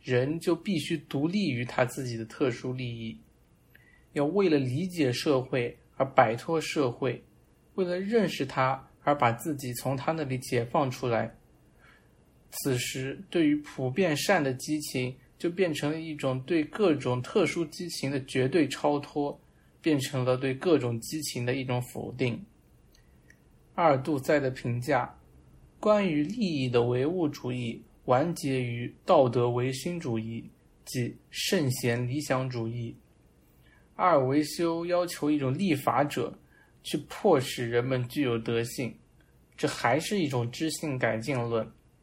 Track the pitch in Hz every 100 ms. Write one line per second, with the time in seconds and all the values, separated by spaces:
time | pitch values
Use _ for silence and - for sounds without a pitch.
0 | - 123 135 165 175 165 - 160 - 160
1 | - 139 156 208 175 120 123 - 123 -
2 | 127 113 113 - 139 117 131 127 123 117
3 | 113 110 - _ _ _ _ _ _ _
4 | _ 147 143 196 190 147 127 131 185 175
5 | 131 120 160 131 123 135 120 - _ -
6 | 135 - 117 120 - 160 151 160 131 -
7 | 131 - - _ _ _ _ - 180 180
8 | 196 233 185 - 131 - 131 135 - _
9 | - 147 117 - 165 135 123 120 131 135
10 | 143 160 135 127 - 120 120 165 135 123
11 | 123 113 110 - _ _ _ _ - -
12 | _ _ _ _ _ - 143 123 - 139
13 | 131 147 - 175 151 147 147 - 131 131
14 | 180 143 - 185 135 127 - 151 147 131
15 | 127 127 - _ 170 175 175 147 147 160
16 | 160 147 139 131 131 170 151 - 196 135
17 | 127 123 123 220 160 175 156 - 175 -
18 | 135 139 135 131 131 175 135 - 147 147
19 | - 151 143 - _ _ _ _ 165 143
20 | 127 131 123 127 135 131 185 147 120 117
21 | - 156 147 127 120 135 127 123 123 -
22 | - 123 127 113 - _ _ _ _ _
23 | _ - _ - _ _ _ - 170 135
24 | 135 143 131 151 131 127 123 120 123 131
25 | 123 - - - - - - _ 214 208
26 | 196 147 147 233 190 143 127 120 120 123
27 | 143 185 156 - 123 123 117 - - _
28 | - 127 170 170 143 131 123 120 123 -
29 | - 170 127 123 120 123 127 131 175 175
30 | 135 113 113 113 - - _ _ - 127
31 | 120 - _ - - 190 135 127 123 120
32 | 123 131 - 131 131 120 113 120 117 -
33 | _ _ _ _ _ _ _ _ _ -
34 | 180 151 131 147 147 - 170 165 175 175
35 | 175 - 147 151 131 143 196 143 - 120
36 | 147 - - - _ _ _ _ - 156
37 | - - 214 147 127 - 117 120 127 127
38 | 123 151 131 117 113 117 117 - 117 -
39 | _ _ _ _ _ - 151 - 120 143
40 | 160 208 143 127 117 - 160 147 156 131
41 | 120 110 120 127 117 113 110 - _ _